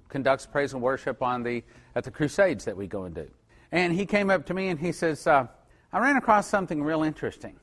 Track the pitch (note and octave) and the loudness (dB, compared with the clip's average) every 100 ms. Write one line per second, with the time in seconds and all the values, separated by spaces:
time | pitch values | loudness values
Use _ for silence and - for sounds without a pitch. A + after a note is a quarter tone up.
0 | - C#3 C3 C3 - D3 C#3+ C3 A#2+ C3 | -10 -2 0 0 0 -2 -2 -2 -2 -2
1 | - B2 B2+ B2 A#2+ A#2+ - - - B2 | -4 -4 -2 -2 -2 -4 -8 -18 -8 -6
2 | B2 - D3 - G3 A2+ - F#2+ G2 G2+ | -6 -2 -2 2 2 2 -6 -6 -6 -6
3 | F#2 E2+ C#2 - _ - - E3 F3+ E3+ | -8 -10 -12 -16 _ -20 -6 -2 0 0
4 | G3 G#3 G3 F#3+ C#3 F3+ F#3+ D#3+ F3 D#3 | 0 0 2 0 0 -4 -4 -2 -4 -2
5 | E3 D3 - C#3+ A#2+ - _ _ _ F3+ | -2 0 4 4 4 -6 _ _ _ 0
6 | B3+ C4+ - G#3 - G#3 F3 D#3 D3 D#3+ | 2 2 6 4 4 0 0 -2 0 0
7 | D#3 D3+ A#2 - A2+ - | 0 -2 -6 -6 -14 -18